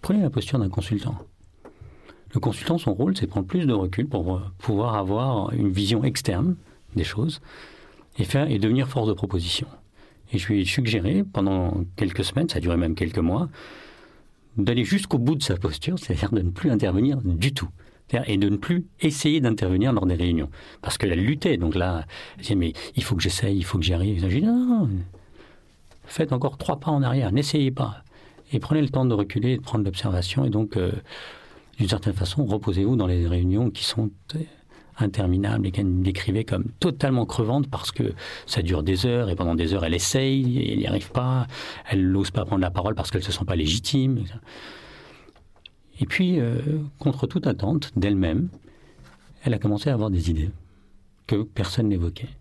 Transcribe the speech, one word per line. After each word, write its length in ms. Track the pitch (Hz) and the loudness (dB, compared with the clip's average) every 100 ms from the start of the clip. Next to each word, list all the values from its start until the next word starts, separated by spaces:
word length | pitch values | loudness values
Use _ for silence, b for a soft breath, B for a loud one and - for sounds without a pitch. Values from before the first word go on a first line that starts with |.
prenez 200 | - 208 | 0 2
la 80 | 160 | 2
posture 280 | 123 95 131 | 0 -2 0
d'un 100 | 98 | 0
consultant. » 460 | - - 104 - - - - - _ B B B B B B B | -2 -2 -2 -2 -8 -14 -20 -20 _ B B B B B B B
Le 60 | - | -2
consultant, 380 | 123 101 - 165 | -2 -2 -2 0
son 160 | - | 0
rôle, 220 | 95 156 190 | 0 0 0
c'est 80 | 92 | -2
de 60 | |
prendre 160 | 101 95 | -2 -2
plus 180 | 180 156 | 0 2
de 80 | |
recul 340 | 107 92 92 143 | 2 0 -2 -2
pour, 280 | 113 87 92 | -2 -2 -2
euh, 40 | 92 - | -6 -6
pouvoir 380 | - 101 117 107 | -2 0 0 0
avoir 580 | 95 107 131 117 92 | 0 0 0 0 -2
une 180 | 120 101 | 0 0
vision 320 | 92 98 113 | 2 2 2
externe 520 | 131 127 - 92 165 175 B B - - | 0 0 -2 0 0 -2 B B -6 -4
des 80 | |
choses 380 | - - 151 - B B B B B B B - | -2 -2 -4 -4 B B B B B B B -4
et 60 | |
faire, 260 | 95 139 151 | 0 2 2
et 80 | 113 | 2
devenir 300 | 110 127 131 | 2 2 2
force 200 | 131 110 | 0 0
de 60 | |
proposition. 540 | 95 101 92 85 - - - - b b b - | 0 -2 -2 -2 -4 -6 -12 -20 b b b -4
Et 60 | 95 | -4
je 80 | - | 2
lui 140 | 104 | 2
ai 40 | 90 | 2
suggéré, 580 | - 117 110 90 165 | 0 0 0 2 0
pendant 640 | 196 - 98 95 90 90 87 - | 0 0 2 2 0 -2 -4 -2
quelques 280 | 98 87 90 | -2 0 -2
semaines, 240 | - 85 | 0 0
ça 80 | - | 0
a 20 | |
duré 160 | 87 85 | 0 2
même 200 | 85 80 | 0 0
quelques 240 | 85 95 | -2 0
mois, 280 | 82 104 165 B B B B B B B B _ _ 110 | 2 2 -2 B B B B B B B B _ _ 0
d'aller 260 | 101 120 | 2 2
jusqu'au 360 | 117 196 - 135 | 2 0 0 2
bout 160 | 120 151 | 2 2
de 80 | |
sa 120 | - 90 | 0 0
posture, 420 | 92 76 - 185 | -2 -2 -4 -4
c'est-à-dire 320 | - 87 98 | -2 -2 0
de 100 | 110 | 0
ne 80 | 87 | 0
plus 220 | - 160 | 0 0
intervenir 480 | 107 101 92 131 135 | 2 2 2 2 2
du 300 | 95 82 131 | 0 0 0
tout. 160 | 143 85 - b b - | -2 -8 -10 b b -4
C'est-à-dire, 200 | 120 127 | -4 0
et 80 | 98 | 2
de 120 | 101 | 2
ne 80 | 101 | 0
plus 300 | - 175 165 - | 0 -2 -2 -2
essayer 380 | 156 147 151 156 | -2 0 2 2
d'intervenir 540 | 123 110 92 92 120 | 2 2 2 2 2
lors 120 | 113 92 | 2 2
des 100 | 85 | 2
réunions. 340 | 87 82 69 B B B | 2 2 -2 B B B
Parce 160 | - - | -6 -2
qu'elle 160 | 101 | 0
luttait, 440 | 87 107 143 185 110 | 2 2 2 2 2
donc 180 | 85 80 | 2 2
là, 300 | 90 85 73 B B - | 0 -2 -6 B B -14
elle 40 | |
disait, « 140 | 90 101 | -2 0
Mais 180 | 85 - B - | 0 -4 B -4
il 80 | |
faut 120 | - 92 | -2 0
que 60 | |
j'essaye, 340 | 95 - 98 98 | 0 0 0 0
il 80 | |
faut 140 | 90 92 | 0 0
que 60 | |
j'y 100 | 82 | 2
arrive. » 260 | 85 98 95 | 2 2 2
Je 60 | 92 | 2
lui 100 | 110 | 2
ai 40 | |
dit, « 40 | 214 | 4
Non, 100 | 240 | 2
non, 280 | 247 226 135 | 4 2 2
non, 20 | 95 90 B B B B B B B B - - | 0 -6 B B B B B B B B -20 -10
faites 280 | - 156 | -2 0
encore 240 | 127 135 - | 2 0 -2
trois 220 | - 143 | -4 -2
pas 100 | 160 | 0
en 120 | 147 | 2
arrière, 280 | 131 131 107 | 4 2 2
n'essayez 400 | 113 143 151 135 | 2 2 2 2
pas. 320 | 131 117 104 - B B B - | 0 -4 -4 -18 B B B -4
Et 80 | 120 | -4
prenez 220 | - 156 | 2 2
le 80 | 139 | 2
temps 160 | 135 131 | 2 2
de 80 | |
reculer 380 | 107 98 117 120 | 2 0 0 0
et 60 | 127 | 0
de 40 | |
prendre 240 | - 110 98 | -2 -2 -2
l'observation. 580 | 92 107 90 90 135 135 | -2 0 0 0 0 2
Et 40 | |
donc, 260 | 107 107 - | 0 0 0
euh, 160 | 90 - - B B B B B B - | 0 -2 -8 B B B B B B -2
d'une 120 | 98 | 0
certaine 240 | 101 104 | 0 0
façon, 300 | 90 90 147 127 | -2 -2 0 0
reposez-vous 500 | 104 107 92 98 127 | 0 0 2 2 2
dans 120 | 92 | 2
les 200 | 90 85 | 2 2
réunions 420 | 87 90 101 120 | 2 2 2 0
qui 140 | - | -2
sont, 260 | - 113 110 98 - 156 | -4 -2 -2 -4 -8 -8
euh, 40 | 156 - - B B - | -8 -12 -20 B B -2
interminables 680 | 107 95 92 90 101 110 98 | 0 2 2 2 2 0 0
et 40 | |
qu'elle 300 | 95 98 90 | 0 0 2
décrivait 420 | 92 95 - 98 | 2 0 0 -2
comme 280 | 110 92 110 - | 0 -2 -2 -2
totalement 480 | 180 139 139 127 113 | -2 0 2 2 0
crevantes 400 | - 110 139 139 | 0 2 0 0
parce 220 | 127 - | -4 -6
que 220 | - 110 90 B B - | -2 -2 -4 B B -4
ça 160 | - | -2
dure 180 | 85 85 | 0 0
des 240 | 78 92 127 | 2 2 2
heures 240 | 120 110 | 2 0
et 60 | 85 | 0
pendant 180 | 87 | 0
des 220 | 85 82 95 | 2 2 0
heures, 100 | 82 | 0
elle 80 | |
essaye 640 | 87 - 135 135 135 127 123 | 0 2 2 2 2 2 0
et 140 | 107 | 0
elle 60 | 107 | 0
n'y 80 | - | 0
arrive 240 | 101 - | -2 -2
pas. 340 | - 127 131 127 B B B - | -2 2 0 0 B B B -2
Elle 240 | 98 92 | 2 4
n'ose 200 | 95 98 | 2 0
pas 140 | - 95 | -2 0
prendre 160 | 98 | 0
la 100 | 87 | 0
parole 240 | 87 92 110 | 0 -2 -2
parce 160 | - | -2
qu'elle 100 | 95 | -2
ne 40 | 90 | -2
se 60 | |
sent 140 | - 92 | -4 -2
pas 100 | 87 | 0
légitime. » 680 | 78 101 - 139 131 120 92 - B B B B B B B B B - - - - _ _ - | 2 0 0 0 2 0 -4 -10 B B B B B B B B B -20 -20 -20 -20 _ _ -6
Et 60 | - | -4
puis, 320 | - 185 175 | 2 2 2
euh, 220 | 117 120 143 156 147 - | 2 0 -2 -2 -4 -2
contre 280 | 151 131 - | -2 0 -2
toute 180 | 180 143 | 0 -2
attente 440 | 92 98 165 - 98 | 0 0 0 -2 0
d'elle-même, 540 | 98 101 87 87 175 - B B B B B B B - | 2 2 2 2 -2 -6 B B B B B B B -6
elle 100 | 135 | -2
a 60 | 110 | 0
commencé 300 | 104 104 147 | 0 0 0
à 40 | |
avoir 160 | 123 107 | 0 0
des 200 | 92 82 | 0 0
idées 180 | 80 78 - b b b b - _ - | 0 -2 -6 b b b b -20 _ -2
que 160 | 104 | -2
personne 460 | 107 - 95 - 110 | -2 -4 -2 0 2
n'évoquait. 400 | 98 85 85 - - | 2 -2 -4 -14 -14